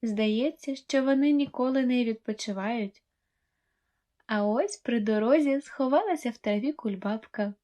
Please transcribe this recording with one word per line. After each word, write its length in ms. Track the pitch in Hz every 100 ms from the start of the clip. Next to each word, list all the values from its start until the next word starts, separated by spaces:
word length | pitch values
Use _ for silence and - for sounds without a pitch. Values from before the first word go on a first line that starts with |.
Здається, 720 | 233 208 214 214 277 311 - 269
що 280 | _ 277
вони 280 | 269 269 285
ніколи 540 | 294 277 - 254 262 254
не 180 | 247
відпочивають. 960 | 233 226 - 214 - 196 196 240 202 - _ _ _ _ _ _ _ _ _ _ _ _ _
А 200 | 214 208
ось 300 | 220 403 -
при 240 | - 240
дорозі 600 | 208 214 220 302 285 277
сховалася 720 | - - 262 285 427 330 240
в 80 | 226
траві 340 | - 208 254
кульбабка. 840 | 302 220 190 202 214 - - 208 202